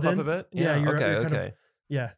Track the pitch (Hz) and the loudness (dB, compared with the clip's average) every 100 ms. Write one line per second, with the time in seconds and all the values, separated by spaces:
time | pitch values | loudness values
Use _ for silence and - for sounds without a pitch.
0 | 151 - 147 175 - 180 165 147 147 151 | 2 0 -2 -4 -4 -2 2 2 2 2
1 | 107 101 120 120 92 - _ _ - 139 | 2 2 0 -2 -4 -10 _ _ -6 -4
2 | 120 | -4